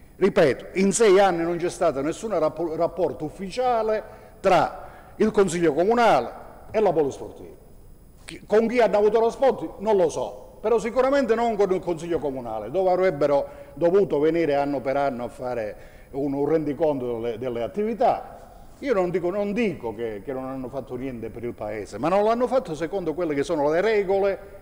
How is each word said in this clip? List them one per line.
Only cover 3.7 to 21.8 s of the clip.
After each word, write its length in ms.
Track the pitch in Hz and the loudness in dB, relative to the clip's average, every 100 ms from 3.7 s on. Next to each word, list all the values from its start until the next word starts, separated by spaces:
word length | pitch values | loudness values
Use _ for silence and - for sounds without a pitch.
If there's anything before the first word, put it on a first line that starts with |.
| 233 220 214 - - - - | 0 0 -2 -4 -16 -20 -2
tra 460 | 196 170 131 - - - - - | 4 4 4 -2 -16 -20 -14 0
il 160 | 214 | 2
Consiglio 420 | - 196 175 165 | 4 2 2 2
Comunale 580 | 143 190 233 226 147 117 - - - - | 2 2 4 6 4 2 -8 -18 -20 -6
e 100 | 214 | 0
la 100 | 202 | 2
polisportiva. 640 | 160 139 - 104 - 90 - - - - - - - - | 2 0 -4 -12 -16 -20 -20 -20 -20 -20 -20 -20 -20 -18
Chi, 160 | 165 - | -18 2
con 220 | 214 220 | 2 4
chi 140 | 247 | 2
hanno 160 | 214 202 | 2 4
avuto 240 | 208 226 | 4 4
rapporti 480 | 226 226 269 - 160 - | 2 2 2 2 -4 -4
non 180 | 202 202 | 0 2
lo 140 | 165 | 2
so, 480 | 135 107 - - - | 0 -6 -8 -18 -6
però 180 | 214 226 | 0 0
sicuramente 580 | 214 254 262 277 233 220 | 0 0 2 2 2 2
non 200 | 233 208 | 2 2
con 160 | 196 | 2
il 80 | 180 | 0
Consiglio 400 | 170 165 170 160 | -2 -6 -4 -2
Comunale, 500 | 143 131 120 110 107 | -2 -6 -6 -8 -4
dove 200 | 170 185 | -2 2
avrebbero 580 | 180 190 147 147 139 - - - - | 2 2 2 2 2 0 -10 -18 -2
dovuto 440 | 170 196 190 147 | 2 4 2 2
venire 360 | 156 165 165 139 | 2 2 2 0
anno 260 | 143 143 | 0 -2
per 160 | 135 139 | -2 0
anno 260 | 143 123 | 0 -2
a 60 | 120 | -8
fare 460 | - 127 120 107 - - - - | -8 -6 -6 -6 -10 -18 -20 -12
un, 220 | 139 143 | -6 -4
un 160 | 139 143 | -2 0
rendiconto 720 | 160 147 139 160 139 123 117 | 0 0 0 0 0 -4 -4
delle, 160 | 117 110 | -4 -4
delle 260 | 127 117 | -6 -4
attività. 920 | 113 202 214 233 233 - - - - - - - | -4 -4 -4 0 0 0 -6 -18 -20 -20 -20 -10
Io 140 | 277 | -2
non 180 | 202 180 | 0 0
dico, 180 | 170 175 | -2 -2
non 240 | 202 202 | -2 -2
dico 420 | 202 220 120 113 107 | -2 -2 -4 -8 -6
che, 260 | 117 104 | -8 -8
che 120 | 117 | -8
non 100 | 131 | -8
hanno 240 | 131 135 127 | -8 -10 -8
fatto 280 | 139 120 123 | -10 -10 -8
niente 340 | 135 120 113 | -8 -8 -10
per 160 | 107 117 | -10 -10
il 80 | |
Paese, 440 | - 107 107 | -8 -8 -8